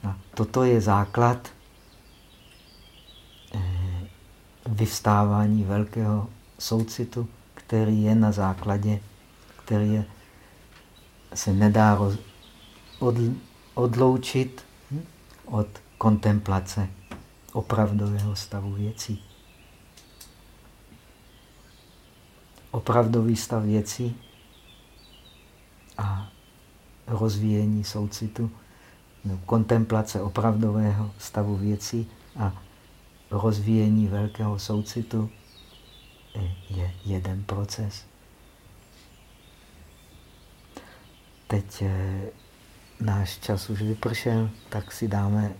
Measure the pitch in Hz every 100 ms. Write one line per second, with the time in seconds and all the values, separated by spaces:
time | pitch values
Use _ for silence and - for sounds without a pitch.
0 | 101 95 - - 107 131 127 117 101 101
1 | 101 - 120 123 - - - - - -
2 | - - - - - - - - - -
3 | - - - - - - 92 90 92 90
4 | 90 - - - - - - 107 107 -
5 | - 104 104 101 107 107 98 101 104 -
6 | 110 107 104 - - - - 113 110 -
7 | 117 120 117 - - - - 113 110 107
8 | 107 110 110 101 95 92 104 101 104 104
9 | - - - - - - - 104 104 107
10 | 107 - - - - - - - - -
11 | - - - - - 98 104 107 107 101
12 | 101 101 - - - - - - - -
13 | 127 117 117 131 - - - - 123 117
14 | 131 127 131 135 131 - - - - 143
15 | 170 - - - - 107 107 - - -
16 | 113 104 107 104 104 95 95 - 95 -
17 | - - - - - 110 - 113 107 104
18 | 104 101 104 98 - 101 98 98 104 110
19 | - 104 - - - - - - - -
20 | - - - - - - - - - -
21 | - - - - - - - - - -
22 | - - - - - - - 117 - 120
23 | 113 117 113 110 - 117 107 107 104 -
24 | 123 120 - - - - - - - -
25 | - - - - - - - - - -
26 | 101 98 101 - - - - - - -
27 | - 113 110 101 107 104 107 107 101 107
28 | 104 - 110 107 117 - - - - -
29 | - - 101 92 90 113 110 117 113 110
30 | 107 101 101 95 113 107 110 104 107 101
31 | 107 - - - 104 101 101 104 - 117
32 | 110 - - - 104 - - - - -
33 | - - - 104 110 104 101 110 107 107
34 | 104 101 104 107 107 104 - 107 104 120
35 | 110 110 107 - - - - - - -
36 | - - - 113 90 90 - 92 90 90
37 | 104 92 92 95 101 101 98 - 107 -
38 | - _ - - - - - - - -
39 | - - - - - - - - - -
40 | - - - - - - - - - -
41 | - - - - - 101 - - 98 95
42 | 92 95 98 - - - - - - -
43 | 107 101 95 - - 101 - 101 107 110
44 | 117 113 - 113 110 110 - 107 101 -
45 | 113 101 101 104 104 92